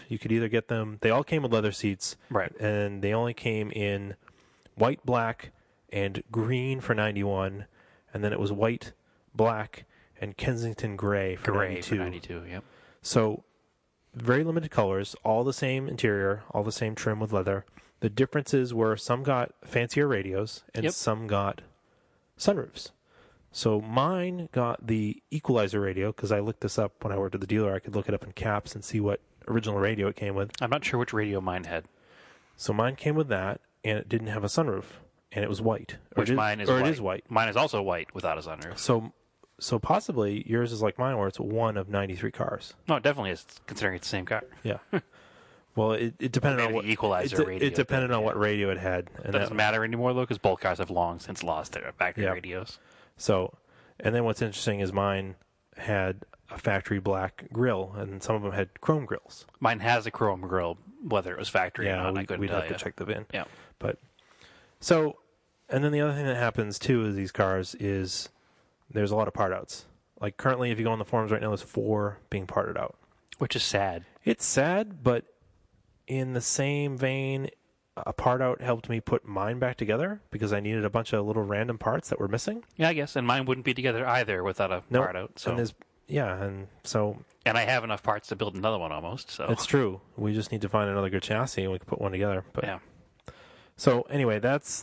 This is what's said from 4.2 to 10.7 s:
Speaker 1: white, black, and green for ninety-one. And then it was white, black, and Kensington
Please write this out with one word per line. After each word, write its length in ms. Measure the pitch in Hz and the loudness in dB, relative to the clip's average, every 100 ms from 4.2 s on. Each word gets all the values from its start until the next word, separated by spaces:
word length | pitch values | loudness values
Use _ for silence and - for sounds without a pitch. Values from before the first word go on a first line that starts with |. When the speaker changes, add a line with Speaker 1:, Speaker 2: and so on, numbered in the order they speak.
| - - _ _ _ - | -18 -20 _ _ _ 0
Speaker 1:
white, 280 | 113 147 | 2 2
black, 460 | 127 120 113 113 - - _ _ _ | 0 2 2 -2 -12 -20 _ _ _
and 300 | 104 98 95 - | -2 -2 -4 -6
green 500 | 113 110 127 127 131 | -2 0 0 0 -2
for 140 | - | 0
ninety-one. 720 | 110 107 101 101 98 95 98 104 _ _ _ _ | 2 2 2 0 0 -2 -4 -12 _ _ _ _
And 80 | 104 | -4
then 100 | 104 | -2
it 60 | 104 | 0
was 140 | 101 | 0
white, 400 | 101 113 120 - - _ _ _ | -2 -4 -6 -10 -20 _ _ _
black, 520 | 110 113 110 107 - - _ _ - | 2 2 2 -4 -12 -20 _ _ -12
and 160 | 101 - | -10 -4
Kensington 580 | - 117 117 | -2 -2 -2